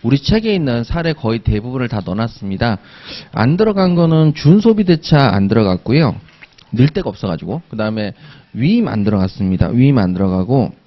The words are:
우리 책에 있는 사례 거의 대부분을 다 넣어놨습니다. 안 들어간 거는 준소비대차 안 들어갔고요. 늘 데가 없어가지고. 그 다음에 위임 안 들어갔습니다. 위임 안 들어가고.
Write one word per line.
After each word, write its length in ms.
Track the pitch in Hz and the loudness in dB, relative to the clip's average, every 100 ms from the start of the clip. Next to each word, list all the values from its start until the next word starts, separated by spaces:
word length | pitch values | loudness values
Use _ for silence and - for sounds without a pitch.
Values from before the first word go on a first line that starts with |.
우리 160 | 117 139 | 0 -2
책에 340 | - 214 220 | 0 -2 0
있는 300 | 196 143 117 | -2 -2 -4
사례 300 | 117 170 165 | -4 -4 -4
거의 260 | 147 113 117 | -4 -4 -2
대부분을 480 | - 107 120 127 123 | -2 -2 -4 -6 -4
다 140 | 107 90 | -4 -6
넣어놨습니다. 720 | 95 113 - 101 95 117 101 - - - - - | -4 -4 -6 -10 -4 -4 -4 -8 -20 -20 -20 -12
안 260 | - 117 175 | -2 0 2
들어간 380 | 220 196 185 175 | 0 2 0 2
거는 400 | 170 160 156 147 | 2 4 2 2
준소비대차 1000 | 143 196 226 214 185 160 - 151 135 | 4 4 4 2 2 0 2 2 4
안 140 | 98 98 | 2 2
들어갔고요. 680 | 110 104 92 - 135 147 104 - _ - _ _ | 2 2 0 0 0 0 -2 -12 _ -20 _ _
늘 160 | 110 139 | 2 2
데가 200 | 196 147 | 2 -6
없어가지고. 540 | 98 98 82 82 135 - | -6 -6 -6 -6 -10 -10
그 60 | 110 | -6
다음에 380 | 107 110 104 - 151 - _ | -4 -4 -6 -8 -20 -20 _
위임 340 | 107 135 233 202 | -4 0 2 0
안 160 | 110 | -2
들어갔습니다. 680 | 104 104 92 - 95 92 85 | 0 0 -2 -2 -2 -2 0
위임 280 | 120 135 135 | 2 2 4
안 160 | 92 | 0
들어가고. 580 | 90 98 92 92 135 110 - | 0 -2 -2 0 0 -2 -6